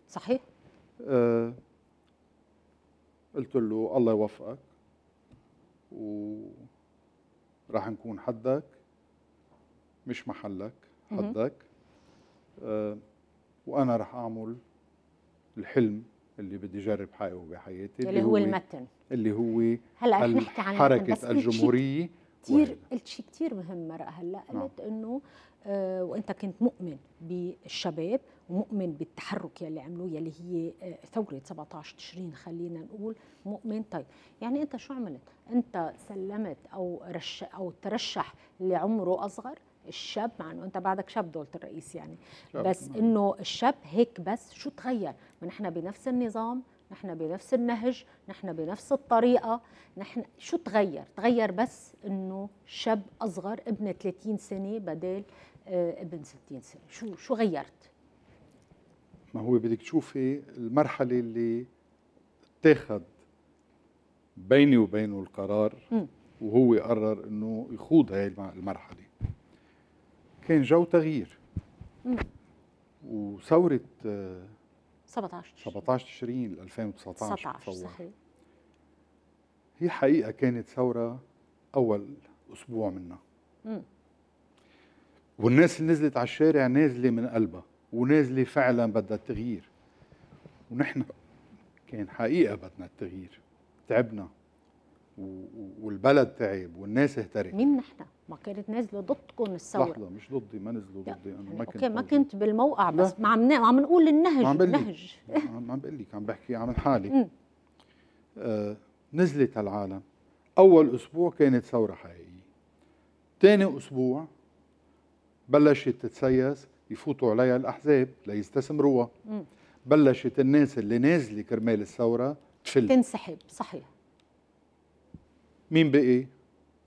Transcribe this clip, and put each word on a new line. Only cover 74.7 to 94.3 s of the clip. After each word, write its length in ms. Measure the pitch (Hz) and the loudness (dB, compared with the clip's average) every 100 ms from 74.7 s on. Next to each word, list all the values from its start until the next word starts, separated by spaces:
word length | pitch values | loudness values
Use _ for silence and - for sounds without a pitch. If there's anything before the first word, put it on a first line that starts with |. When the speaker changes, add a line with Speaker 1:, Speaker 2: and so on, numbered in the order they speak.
| _ _ _ _ | _ _ _ _
Speaker 1:
سبعتاش 460 | 240 190 175 - | -10 -10 -12 -20
تشرين. 220 | _ 113 | _ -14
Speaker 2:
سبعتاش 300 | 101 - 127 | -6 -2 -2
تشرين، 500 | - - 117 127 117 | -4 -10 -8 -6 -6
ألفين 320 | 82 95 - 107 | -10 -14 -10 -8
وتسعتاش، 540 | 92 95 90 107 104 | -10 -14 -10 -8 -8
Speaker 1:
ستاش، 160 | 151 - | -8 -12
Speaker 2:
بتصور. 180 | - | -12
Speaker 1:
صحيح. 360 | 185 180 - 175 - _ _ _ _ _ _ _ _ _ _ _ _ _ _ _ - | -12 -14 -16 -18 -20 _ _ _ _ _ _ _ _ _ _ _ _ _ _ _ -6
Speaker 2:
هي 100 | 170 | -4
حقيقة 420 | - 135 - 107 | 0 2 4 0
كانت 360 | - 131 120 - | -2 -2 -2 -6
ثورة 520 | - 127 117 117 131 - _ _ _ _ 135 | -2 -2 -2 -4 -8 -16 _ _ _ _ 0
أول 300 | 117 104 104 143 - _ - | 0 0 -4 -16 -20 _ -20
أسبوع 360 | - - 113 104 | -20 -12 -6 -6
منها. 300 | 95 87 87 _ _ _ _ 220 | -6 -12 -18 _ _ _ _ -12
Speaker 1:
مم. 160 | 214 - _ _ _ _ _ _ _ _ _ _ _ _ _ _ - | -12 -12 _ _ _ _ _ _ _ _ _ _ _ _ _ _ 0
Speaker 2:
والناس 400 | 110 127 175 - | 4 8 6 4
اللي 120 | 160 | 0
نزلت 260 | 160 151 120 | 2 2 0
على 60 | |
الشارع 440 | 123 - 156 151 127 | -2 2 4 6 4
نازلة 420 | 135 151 123 123 | 4 2 2 0
من 180 | 117 120 | 0 -2
قلبها، 360 | 113 101 90 - _ _ | 0 -2 -4 -18 _ _
ونازلة 500 | 113 127 151 131 131 | -2 2 4 2 0
فعلا 420 | 123 147 127 120 113 | 0 2 2 2 2
بدها 320 | 107 98 107 | 0 -2 -6
التغيير. 520 | - 107 120 101 - _ _ _ _ _ _ - - _ - | -6 -8 -6 -8 -12 _ _ _ _ _ _ -20 -20 _ -8
ونحن 320 | 120 - 135 117 - _ - _ - _ _ _ | -4 -2 -4 -6 -10 _ -20 _ -20 _ _ _
كان 220 | 110 98 | -12 -10
حقيقة 460 | - 113 170 120 87 | -4 0 4 2 0
بدنا 300 | 82 - 90 | -10 -16 -18
التغيير. 540 | - 98 92 90 - _ _ _ _ - | -12 -12 -12 -16 -20 _ _ _ _ 0
تعبنا. 400 | 120 117 107 90 | 0 0 -4 -14